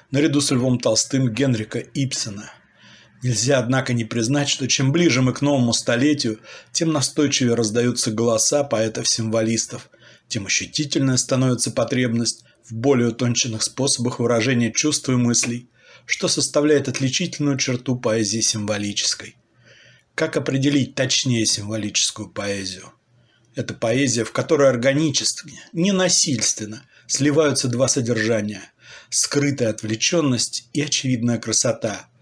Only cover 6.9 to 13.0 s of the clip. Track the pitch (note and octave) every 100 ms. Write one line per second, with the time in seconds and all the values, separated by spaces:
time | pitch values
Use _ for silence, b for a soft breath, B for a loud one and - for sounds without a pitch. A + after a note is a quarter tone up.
6.9 | D3+ B2+ - C#3+ C#3 B2 A#2 A2 A#2 B2
7.9 | B2 B2 G#2+ A#2 A2 - D3 C3+ A2 A2+
8.9 | A#2+ A#2+ - A2 A2 A2 A2 - A2+ -
9.9 | B B B _ A2 F#2+ - - - C#3+
10.9 | - C3+ B2+ - B2+ C3 A#2+ B2 B2 A2+
11.9 | B2 B2 A#2 A2+ - b b - A2+ C3
12.9 | B2+